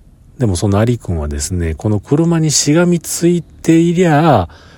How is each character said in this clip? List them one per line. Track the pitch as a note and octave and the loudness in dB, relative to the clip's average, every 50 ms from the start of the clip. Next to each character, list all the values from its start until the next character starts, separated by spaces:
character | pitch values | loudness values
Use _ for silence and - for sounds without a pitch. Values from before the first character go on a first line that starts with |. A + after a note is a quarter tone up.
| - - - _ - - - - | -20 -20 -20 _ -20 -18 -8 -4
で | C#3 | -2
も | G#2+ F#2 | -2 -2
そ | F2 - G#2 | -2 0 0
の | G2 G2+ | 0 2
ア | A2 | 2
リ | A#2+ B2 A2+ | 0 -2 -4
君 | - - F2+ E2 | -4 -8 -6 -6
は | D2+ D2+ | -6 -6
で | D2 C#2+ | -8 -8
す | C#2+ - F#2 | -8 -6 -4
ね、 | F2 E2+ D#2+ D#2 | -4 -4 -4 -4
こ | - - G#2+ | -4 -4 -4
の | G#2+ G2+ | -4 -4
車 | - - C#3+ D3 E3 E3+ E3+ E3 | -2 -2 0 0 0 0 0 0
に | D#3+ D#3 | 0 0
し | C#3+ - - C#3+ D3 | -2 -2 0 0 2
が | E3+ F3 | 2 2
み | F3 F3 E3 | 2 0 -2
つ | - - - - E3+ E3+ | -4 -6 -8 -2 0 0
い | F3 F3 - | 0 0 -4
て | - - - - - E3 E3 | -8 -18 -10 0 2 2 4
い | E3+ E3+ F3 | 4 2 2
り | E3+ F#3 | 2 2
ゃ、 | E3 D3+ C#3+ D#3+ E3+ C#3 G#2 F2 - - - - - - | 2 4 4 4 4 4 2 2 -2 -8 -20 -20 -20 -20